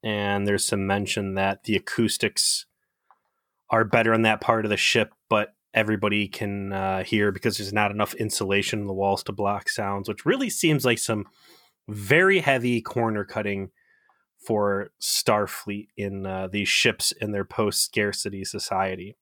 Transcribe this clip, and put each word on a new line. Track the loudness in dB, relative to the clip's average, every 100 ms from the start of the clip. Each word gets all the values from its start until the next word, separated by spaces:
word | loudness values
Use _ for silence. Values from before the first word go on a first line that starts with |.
and | -2 -2 0 0 2
there's | 0 0
some | -2 0
mention | 0 0 -4 -2 0
that | 0 -2
the | 0 -2
acoustics | 0 0 0 2 -2 0 0 -2 -6 _ _ _ _ _ _ _ _ _ _
are | 2
better | 4 4 4
on | 4
that | 4 2
part | 2 2 2
of |
the | 2
ship, | 2 2 0 _ _
but | 0 0 _ _
everybody | 0 2 2 2 0 -2
can, | -4 -6 -4 -4
uh, | -4 -2 -2
hear | 0 2 2
because | 2 -2 -2
there's | -2
not | 0 0
enough | 0 -4 -2
insulation | -4 -2 2 2 2 -4
in | -4
the |
walls | 0 0 0
to | -2
block | -4 -2 -2 -4
sounds, | -4 -4 -4 -6
which | -4 -2
really | 0 -2
seems | 0 2 2
like | 2 0
some | 0 -4 -4 _ _ -20 _ _ -12
very | -10 2 4 6 4
heavy | 4 2 2 0
corner | 0 -2 0 -2
cutting | -4 -4 -4 -4 -6 _ _ _ _ _ _ _
for | -2 0 2 0 -4 _
Starfleet | -4 -2 2 2 0 -6 -8 -10 -10 -8
in, | -6 -4 -6
uh, | -6 -4
these | -2 0
ships | 2 2 2 -4
in | -4 -6
their | -4
post-scarcity | -4 -2 -2 0 -2 0 -2 -2 -8 -8
society. | -8 -8 -4 -2 -2 -4 -12 -16